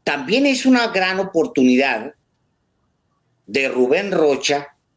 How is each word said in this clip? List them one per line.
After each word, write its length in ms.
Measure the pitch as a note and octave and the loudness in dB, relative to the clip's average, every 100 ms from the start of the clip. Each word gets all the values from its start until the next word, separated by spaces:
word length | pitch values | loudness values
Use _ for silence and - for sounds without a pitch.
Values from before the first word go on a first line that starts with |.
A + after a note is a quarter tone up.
también 400 | - D3 C4 A3+ | -6 -6 -2 0
es 220 | C#4+ C4 C4 | 2 2 2
una 220 | B3+ A3+ | 2 2
gran 300 | G3+ F#3 F#3 | -2 -2 -2
oportunidad 920 | G3 E3 C#3 - B2+ B2+ C3+ A#2 B2+ - _ _ _ _ _ _ _ _ _ _ _ _ - | -2 -2 -2 2 2 4 2 -2 -8 -16 _ _ _ _ _ _ _ _ _ _ _ _ -8
de 220 | A2 C3+ | -4 -2
Rubén 440 | A#2+ B2+ D#3+ G3+ | 0 2 0 0
Rocha 560 | F3+ D3+ C3+ - C#3+ - _ _ | 0 0 0 -2 -4 -6 _ _